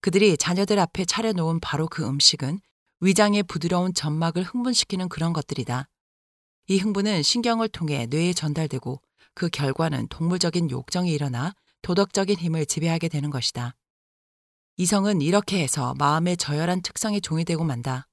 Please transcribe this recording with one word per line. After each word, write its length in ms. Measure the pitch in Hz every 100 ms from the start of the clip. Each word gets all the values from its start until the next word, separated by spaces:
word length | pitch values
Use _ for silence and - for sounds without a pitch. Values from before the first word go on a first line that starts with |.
그들이 340 | - 180 208 160
자녀들 420 | - 180 196 208
앞에 280 | 170 - 180
차려놓은 540 | - 226 185 160 165
바로 280 | - 151 160
그 160 | -
음식은 560 | 123 139 - 151 131 190 _ _ _ _
위장의 440 | 185 190 208 202
부드러운 500 | 185 160 160 175 185
점막을 480 | 180 156 151 165 170
흥분시키는 680 | 180 247 247 233 - 190 185
그런 240 | - 165
것들이다. 560 | 165 - 139 120 123 135 _ _ _ _ _ _ _ -
이 120 | 190
흥분은 440 | 202 196 208 185
신경을 460 | 147 240 233 226 220
통해 380 | - 160 139 117
뇌에 220 | 147 175
전달되고 680 | 175 156 147 156 131 123 135 _ _ _
그 140 | - 170
결과는 600 | 156 147 - 165 139 117
동물적인 600 | - 165 180 170 175 165
욕정이 420 | 127 - 180 180
일어나 420 | 151 143 120 151 - _ _
도덕적인 560 | - 180 196 - 196 202
힘을 280 | 170 160 147
지배하게 420 | - 165 165 160
되는 220 | 151 147
것이다. 440 | 135 117 - 120 - _ _ _ _ _ _ _ _ _ -
이성은 460 | 175 208 202 196
이렇게 400 | 143 202 - 190
해서 320 | 139 - 123 131
마음의 380 | 143 151 175 175
저열한 460 | - 147 170 185
특성의 380 | 175 - 220 202
종이 220 | - 160
되고 200 | 165 165
만다. 420 | 165 120 123 131 -